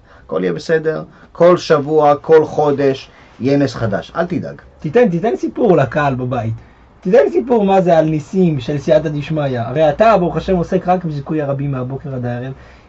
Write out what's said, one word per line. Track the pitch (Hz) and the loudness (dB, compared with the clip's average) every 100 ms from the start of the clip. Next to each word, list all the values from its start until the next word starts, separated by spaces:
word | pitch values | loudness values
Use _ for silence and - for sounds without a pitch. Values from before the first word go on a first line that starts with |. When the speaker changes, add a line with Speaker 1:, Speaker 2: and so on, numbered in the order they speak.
| _ - - | _ -20 -8
Speaker 1:
הכל | - | -4
יהיה | 185 | -2
בסדר, | 156 - 160 156 156 175 - - | -4 -2 -2 0 -6 -8 -18 -12
כל | - 170 175 | 2 4 4
שבוע, | - 156 139 156 147 143 | 2 0 2 2 4 2
כל | - 160 151 | 4 4 4
חודש, | - 151 135 139 131 - - - - | 0 0 2 0 0 -6 -20 -20 -6
יהיה | 120 143 | 0 2
נס | 135 - | 0 -2
חדש, | 113 95 - 147 | -4 -4 -6 -6
אל | 180 | -4
תדאג." | 151 80 71 - - | -4 -8 -14 -20 -12
Speaker 2:
תיתן, | 160 220 240 | -2 2 2
תיתן | 170 208 370 | 0 -2 -4
סיפור | 339 - 233 170 | -6 -2 2 2
לקהל | 135 156 143 127 | 2 0 -2 -2
בבית. | 127 127 113 113 - _ - _ | -4 -4 -6 -8 -12 _ -20 _
תיתן | 180 226 403 | 0 2 2
סיפור | 339 240 240 196 | 0 0 0 2
מה | 196 | 2
זה | 180 165 | 4 2
על | 156 | 2
ניסים | 156 147 190 180 147 | -2 -4 0 2 0
של | 117 147 | -4 -4
סייעתא | 160 156 156 | 2 2 2
דשמיא. | 147 143 160 143 123 | -6 -4 -4 -2 -4
הרי | 113 135 156 | -4 0 0
אתה, | - 220 202 | 4 4 4
ברוך | 175 160 | 2 -4
השם, | - 185 | -2 -2
עוסק | 165 185 175 | 0 -2 0
רק | 185 175 | -2 -2
בזיכוי | 147 139 156 | -8 -6 -4
הרבים | 139 135 143 | -4 -4 -4
מהבוקר | 131 123 135 147 131 | -6 -6 -8 -10 -8
עד | 123 | -6
הערב, | 120 127 135 - - | -6 -8 -12 -18 -20